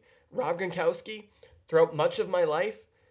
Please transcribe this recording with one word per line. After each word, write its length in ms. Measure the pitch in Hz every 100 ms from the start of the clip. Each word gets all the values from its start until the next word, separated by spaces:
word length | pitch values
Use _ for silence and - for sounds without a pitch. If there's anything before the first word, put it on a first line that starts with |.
| _ _ _
Rob 300 | - 254 170
Gronkowski, 640 | 185 175 165 175 - 214 208 _ - _ -
throughout 300 | 160 165 151
much 220 | 165 170
of 100 | -
my 160 | 180
life, 360 | 160 151 208 214 _ _ _